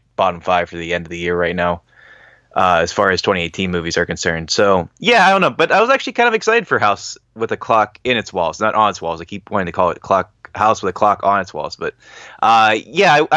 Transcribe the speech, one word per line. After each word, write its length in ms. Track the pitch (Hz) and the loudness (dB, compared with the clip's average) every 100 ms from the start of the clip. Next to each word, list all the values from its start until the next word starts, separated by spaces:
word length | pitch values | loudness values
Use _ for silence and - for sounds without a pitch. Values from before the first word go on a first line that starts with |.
| _ - | _ -2
bottom 260 | 95 87 | -2 -2
five 280 | 95 90 87 | -2 -2 -2
for 60 | 85 | -8
the 160 | 82 | -6
end 120 | 87 85 | -6 -6
of 40 | |
the 80 | 85 | -8
year 200 | 87 87 | -4 -2
right 180 | 85 87 | -2 -2
now, 260 | 87 87 - _ - - - _ _ - | -2 -4 -8 _ -20 -20 -20 _ _ -2
uh, 240 | 92 85 | 2 2
as 100 | 85 | 0
far 200 | - 98 | 0 0
as 100 | 92 | 0
twenty 200 | - 95 | 0 -2
eighteen 300 | 85 - 95 | -2 -6 -4
movies 260 | 87 82 82 | -4 -4 -4
are 80 | 87 | -4
concerned. 440 | 87 87 82 80 | -4 -4 -4 -4
So, 400 | - 101 95 82 _ | 0 2 2 -2 _
yeah, 260 | 190 233 185 | 0 4 4
I 40 | |
don't 100 | 196 | 4
know. 100 | 165 | 0
But 220 | 117 160 | 0 0
I 80 | 185 | 2
was 100 | 233 | 2
actually 240 | 269 - | 0 -2
kind 140 | - 240 | -2 0
of 60 | |
excited 340 | 220 - 226 196 | 0 0 0 0
for 100 | 123 | 0
House 400 | 107 101 - - _ - | 0 0 -6 -18 _ -8
with 180 | 110 | -6
a 40 | 107 | -6
Clock 420 | - 113 104 - | 0 0 0 -4
in 140 | 123 120 | -2 -2
Its 160 | 101 | -2
Walls, 260 | 95 82 80 | -4 -4 -2
not 160 | 107 107 | -2 2
on 140 | 107 | 0
its 120 | 92 | 0
walls. 200 | 82 82 | -6 -6
I 40 | 85 | -8
keep 240 | 101 - | -14 -6
wanting 180 | 104 87 | -4 -4
to 40 | |
call 200 | 85 90 | 0 -2
it 100 | - | -2
Clock, 280 | - 98 90 _ - - | -2 -2 -2 _ -18 -2
House 260 | 107 110 | 0 0
with 80 | 98 | -2
a 40 | |
Clock 280 | 90 107 98 | 0 0 2
on 160 | - 101 | 2 0
Its 140 | 95 | -2
Walls. 240 | 78 76 - | -8 -10 -8
But, 160 | - - _ - - - | -10 -10 _ -20 -20 0
uh, 340 | 110 113 110 110 - | 4 6 4 2 -2
yeah, 280 | 156 190 | 2 4
I, 140 | 147 156 | 4 4